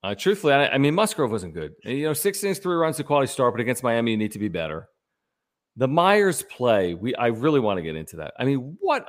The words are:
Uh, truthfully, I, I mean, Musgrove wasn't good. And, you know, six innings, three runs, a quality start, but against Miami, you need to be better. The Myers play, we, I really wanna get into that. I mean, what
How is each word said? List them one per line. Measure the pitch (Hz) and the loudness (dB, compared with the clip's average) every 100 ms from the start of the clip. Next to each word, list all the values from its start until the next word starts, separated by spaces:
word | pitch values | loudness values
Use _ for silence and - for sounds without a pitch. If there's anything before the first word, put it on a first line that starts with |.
Uh, | 98 104 | -6 -2
truthfully, | 185 202 151 | 0 2 4
I, | 139 143 | 4 4
I | 139 | 4
mean, | 143 170 | 2 2
Musgrove | 214 - 127 | 0 0 -2
wasn't | 107 90 | -2 -6
good. | 82 76 - | -10 -10 -12
And, | - 131 | -8 -4
you | 151 | -2
know, | |
six | 147 202 196 | -2 -2 -2
innings, | 202 190 | -4 -4
three | 185 170 | -2 0
runs, | 160 147 | 0 -2
a | |
quality | 143 147 131 | 0 2 2
start, | - 123 | 2 0
but | 110 | 2
against | 117 123 | -2 -2
Miami, | 127 117 117 | 0 0 0
you | 110 | 0
need | 107 | -2
to | 104 | -4
be | 104 | -6
better. | 85 80 80 - _ _ _ _ _ _ _ _ - | -4 -6 -8 -12 _ _ _ _ _ _ _ _ -4
The | 131 | 0
Myers | 156 180 208 196 160 | 2 4 4 4 0
play, | - - 123 107 90 | -8 -2 2 4 2
we, | 85 113 - | -2 -6 -2
I | 120 | -2
really | 110 143 147 | 0 2 2
wanna | 107 98 | 2 -2
get | 80 78 | -4 -8
into | 80 80 | -10 -12
that. | 76 - | -14 -4
I | 127 | -2
mean, | 139 127 180 | -2 -4 -8
what | 381 285 | -2 -2